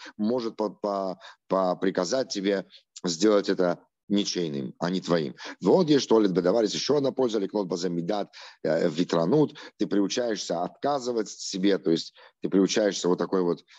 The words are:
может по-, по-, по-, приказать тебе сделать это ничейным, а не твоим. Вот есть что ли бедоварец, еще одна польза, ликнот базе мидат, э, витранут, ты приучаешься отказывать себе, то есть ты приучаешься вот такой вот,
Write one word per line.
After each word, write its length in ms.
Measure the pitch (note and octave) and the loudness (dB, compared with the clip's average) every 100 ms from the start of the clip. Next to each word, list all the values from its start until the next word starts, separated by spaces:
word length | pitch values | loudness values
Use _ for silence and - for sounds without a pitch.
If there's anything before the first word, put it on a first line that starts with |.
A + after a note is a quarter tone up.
| - - | -14 -4
может 380 | G#2+ B2+ A2+ - | -2 -2 -4 -4
по-, 140 | G#2 | -6
по-, 480 | - G#2 G2 F#2+ F#2 - - - | -4 -4 -2 -4 -6 -14 -20 -2
по-, 280 | F#2 F#2 F2 | 0 2 0
приказать 520 | F#2+ F#2 F2+ B2+ G#2+ | 0 0 0 -2 -2
тебе 360 | G#2 F#2+ G2 F2+ - _ - | -2 0 -2 -4 -14 _ -10
сделать 460 | F2+ E2 G#2+ G#2 G2 | -6 2 4 4 4
это 300 | F2+ F2 E2+ _ _ - | 2 0 0 _ _ -2
ничейным, 680 | G2+ G2 F#2+ E2+ C#2+ C2+ - | -2 0 -2 -4 -4 -6 -6
а 100 | E2+ | -4
не 100 | F#2 | -4
твоим. 340 | - E2+ C#2+ - - - | 0 0 -2 -8 -14 -4
Вот 280 | F2 D#3+ E3 | 2 4 6
есть 140 | C#3+ | 2
что 160 | - A2+ | 4 4
ли 80 | G#2 | 4
бедоварец, 460 | F2+ F2 A2+ G#2+ D#2+ | 2 2 2 0 -2
еще 220 | - C#3+ | 0 0
одна 140 | C3+ | 0
польза, 280 | - B2+ G#2+ | 0 0 0
ликнот 280 | F#2+ G#2+ F#2 | -2 -2 -2
базе 220 | F#2 F2+ | -4 -2
мидат, 400 | F2 E2+ G#2 F#2 - - - | -4 -2 -4 -6 -12 -20 -6
э, 240 | - D#2+ F2 | -2 0 0
витранут, 680 | D2+ F2+ F2 E2 D3 C#3+ - - - | 0 0 0 2 2 2 -2 -20 -6
ты 100 | G2+ | -2
приучаешься 760 | G2+ G2 B2+ A#2+ G2 - E2+ | 0 0 0 -2 -4 -4 -4
отказывать 680 | F2+ - C#3 C#3+ A#2+ A#2 G2+ | -4 -6 -4 -2 -2 -4 -4
себе, 480 | - - G2 G2 F#2 | -8 -10 0 2 2
то 120 | - | 2
есть 220 | E2 - - - _ | 0 -2 -14 -20 _
ты 80 | F2 | 0
приучаешься 580 | F#2+ F#2 - G#2 F2+ F2 | 2 2 2 0 0 0
вот 100 | F2 | 0
такой 220 | E2+ F#2+ | 0 0
вот, 220 | F2 E2 - | 0 -2 -6